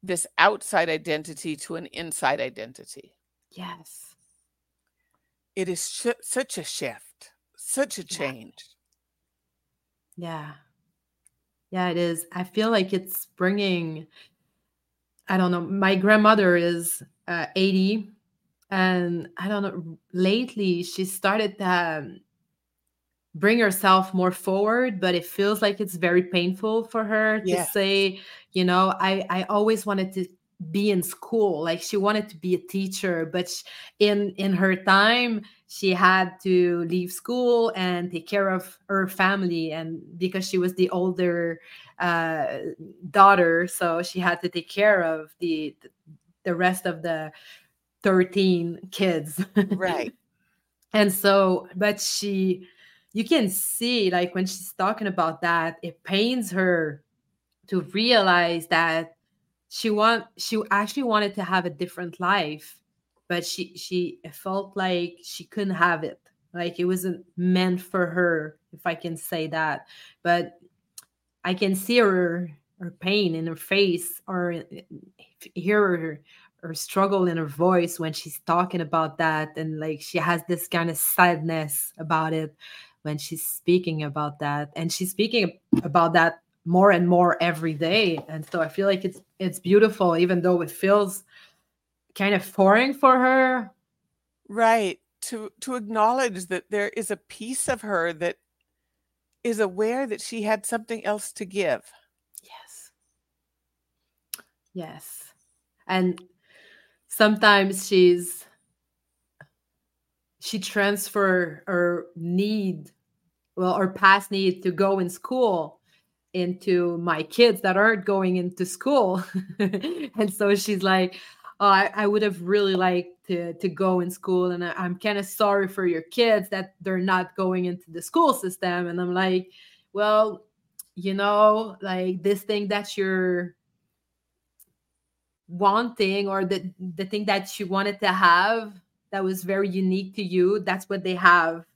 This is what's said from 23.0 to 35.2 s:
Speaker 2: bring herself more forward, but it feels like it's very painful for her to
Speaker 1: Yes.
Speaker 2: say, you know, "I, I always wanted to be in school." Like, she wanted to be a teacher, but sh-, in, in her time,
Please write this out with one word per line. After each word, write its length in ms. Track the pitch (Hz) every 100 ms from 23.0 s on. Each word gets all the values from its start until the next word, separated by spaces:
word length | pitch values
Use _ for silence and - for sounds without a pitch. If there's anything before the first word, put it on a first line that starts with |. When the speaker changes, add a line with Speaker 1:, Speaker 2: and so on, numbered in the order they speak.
| _ _ _ 160
Speaker 2:
bring 240 | 196 233
herself 540 | 220 190 196 190 190 185
more 160 | 185
forward, 680 | 180 - 190 208 233 254 190
but 140 | 180
it 120 | 180 175
feels 360 | - 202 208
like 180 | 208 202
it's 140 | 202 180
very 280 | 175 175
painful 640 | 180 180 175 185 220 220 226
for 180 | 226
her 360 | 208 214 220 214
to 60 | 190
Speaker 1:
Yes. 240 | 180 170
Speaker 2:
say, 480 | 208 196 196 196 190 - - _
you 120 | 185 180
know, 300 | 180 190 185
"I, 240 | 190 190 190
I 140 | 180
always 420 | 180 208 208 220 208
wanted 260 | 196 185
to 120 | 190 180 _ _ _ 160
be 180 | 175 208
in 140 | 190
school." 580 | 175 - - 226 208 156
Like, 180 | 165 170
she 120 | - 208
wanted 300 | 202 214 214
to 80 | 160
be 180 | 185 175
a 20 |
teacher, 680 | - 196 190 190 196 170 160
but 200 | 180 175
sh-, 160 | - - - - _
in, 320 | 208 202 202
in 220 | 190 196
her 220 | 180 190 185
time, 680 | 190 196 208 240